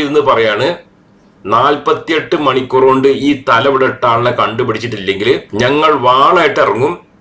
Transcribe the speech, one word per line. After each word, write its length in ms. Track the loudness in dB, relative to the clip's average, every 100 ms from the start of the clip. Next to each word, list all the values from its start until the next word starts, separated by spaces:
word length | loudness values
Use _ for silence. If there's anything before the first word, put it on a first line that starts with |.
ഇരുന്ന് 160 | 0 0 2
പറയാണ്, 380 | 2 2 0 -2 -4 -12 _ _ _ _ _ -2
"നാൽപത്തിയെട്ട് 840 | 0 2 0 -2 -4 -2 -4 -2 -2 0
മണിക്കൂർ 380 | -2 0 2
കൊണ്ട് 240 | 2 4 2 2 0
ഈ 20 | -2 0
തല 200 | 2 2
ഇവിടെ 160 | 0
ഇട്ട 200 | 0 0 0
ആളിനെ 180 | 0 0
കണ്ടുപിടിച്ചിട്ടില്ലെങ്കിൽ 1080 | -2 -2 -2 -4 -4 -6 -6 -6 -2 0 -2 -2
ഞങ്ങൾ 380 | -2 0 2 2 2 2
വാളായിട്ട് 540 | 4 4 2 0 0
ഇറങ്ങും, 380 | 0 0 -2 -4 -14 _